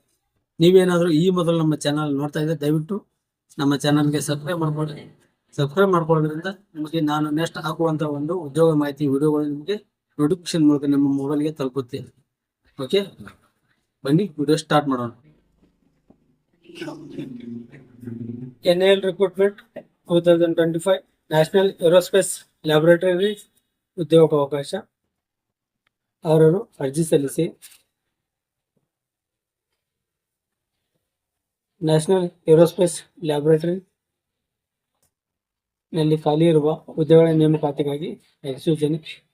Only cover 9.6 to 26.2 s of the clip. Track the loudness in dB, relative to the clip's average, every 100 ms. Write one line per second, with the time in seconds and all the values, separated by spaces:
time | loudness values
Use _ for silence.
9.6 | -8 -8 -10 _ _ -4 -2 -2 -4 2
10.6 | 2 2 0 0 2 0 -2 -4 -4 -6
11.6 | -6 -6 -10 -12 -16 _ _ _ _ _
12.6 | _ -14 -4 -2 -4 -12 -20 -20 _ _
13.6 | _ _ _ _ 0 0 0 -4 -2 -2
14.6 | 2 0 0 -4 -6 -12 _ _ _ _
15.6 | _ _ _ _ _ _ _ _ _ _
16.6 | -20 -16 -14 -14 -16 -14 -14 -14 -14 -16
17.6 | -16 -20 -20 -18 -16 -12 -12 -12 -14 -6
18.6 | -2 2 4 2 0 -2 -4 0 -2 -2
19.6 | _ -20 -20 _ -2 0 4 4 2 2
20.6 | 0 -2 0 -2 -2 _ _ 0 2 2
21.6 | 0 0 4 4 4 0 0 -6 -16 _
22.6 | 0 2 4 4 4 0 -2 -4 -14 _
23.6 | _ _ _ -10 2 4 6 4 -2 -4
24.6 | -8 -10 -12 _ _ _ _ _ _ _
25.6 | _ _ _ _ _ _